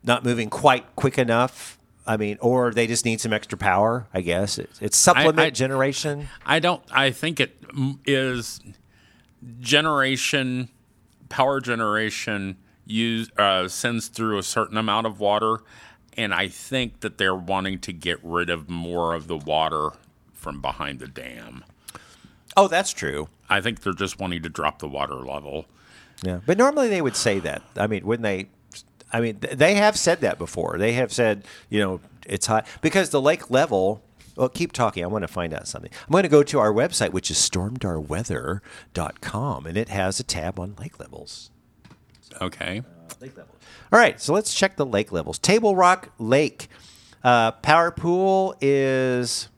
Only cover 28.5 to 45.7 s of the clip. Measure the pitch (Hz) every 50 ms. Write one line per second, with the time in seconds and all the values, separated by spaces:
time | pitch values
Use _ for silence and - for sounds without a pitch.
28.5 | _ _ _ _ - - - _ _ _ - _ - 117 117 117 107 98 - -
29.5 | 139 131 151 175 208 202 208 214 208 - - 220 170 170 135 98 - - 87 82
30.5 | - 87 82 82 80 85 101 113 120 123 127 110 - - 120 110 104 101 98 -
31.5 | - - - _ 107 104 104 95 92 87 - - - - - - 98 95 - -
32.5 | 110 110 - - - - - 160 - 196 185 156 147 143 131 147 170 - - -
33.5 | 120 131 151 - 107 95 92 95 107 107 _ _ _ _ - - - - 127 131
34.5 | - - 175 170 - - 120 107 - 92 85 90 104 107 92 78 - 92 87 82
35.5 | 78 52 50 - - - 50 - - - - - 147 185 190 160 143 147 143 -
36.5 | 147 139 107 107 104 110 131 175 - - - 87 85 92 - - 78 - - -
37.5 | - 92 90 104 123 127 - 95 85 78 76 71 76 87 120 - 87 62 64 71
38.5 | 90 - _ - - - - _ _ 90 80 - - - - - - 104 127 143
39.5 | 107 64 71 80 85 104 117 - - 98 92 95 95 - 127 - - 87 78 87
40.5 | - 90 87 98 101 98 117 160 - _ - - - 76 76 - - - - -
41.5 | _ _ _ _ _ _ _ - - _ _ _ _ _ _ _ - - 95 90
42.5 | - - 90 87 92 110 131 - - - - - - _ - 110 - - - _
43.5 | _ _ _ - - - - - - 226 240 180 - - - - 156 208 214 -
44.5 | - - 190 190 - - 147 127 110 98 110 - 98 85 78 - 85 - - -
45.5 | 202 226 226 208